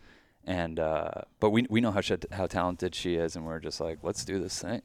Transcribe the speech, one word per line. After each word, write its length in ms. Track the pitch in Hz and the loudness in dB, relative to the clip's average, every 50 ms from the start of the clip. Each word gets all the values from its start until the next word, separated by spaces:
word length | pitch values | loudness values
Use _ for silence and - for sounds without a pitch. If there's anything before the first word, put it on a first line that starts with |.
| - - - - - _ _ _ - | -20 -20 -20 -20 -20 _ _ _ -6
And, 360 | - 90 90 85 82 82 82 | -4 -2 0 -2 -2 0 0
uh, 320 | 80 78 80 78 82 82 - - - - _ - | 2 2 2 0 0 -2 -6 -8 -10 -12 _ 2
but 120 | - 107 | 4 6
we, 160 | 104 113 120 - | 6 6 4 4
we 100 | 107 113 | 4 4
know 100 | 120 113 | 4 4
how 100 | 98 101 | 2 2
she, 160 | 92 - 101 90 - - | 2 2 0 -2 -2 -4
how 160 | - 95 92 85 | -4 -2 -2 0
talented 480 | - 98 87 90 90 85 92 92 85 | 0 2 2 0 0 0 -2 -4 -2
she 180 | - - 92 87 | -2 0 0 2
is, 200 | 82 82 82 78 | 2 2 0 -2
and 100 | 87 80 | -4 -6
we're 140 | 82 82 80 | -6 -6 -6
just 200 | 76 78 71 - | -6 -6 -6 -4
like, 200 | 78 80 82 73 | -4 -4 -4 -4
"Let's 240 | - 82 104 - - | -4 -4 -4 -4 -4
do 160 | - 95 95 | -2 -2 -2
this 180 | 85 95 - - | -2 -2 -4 -6
thing. 220 | - 87 113 113 - | -6 -4 -6 -6 -6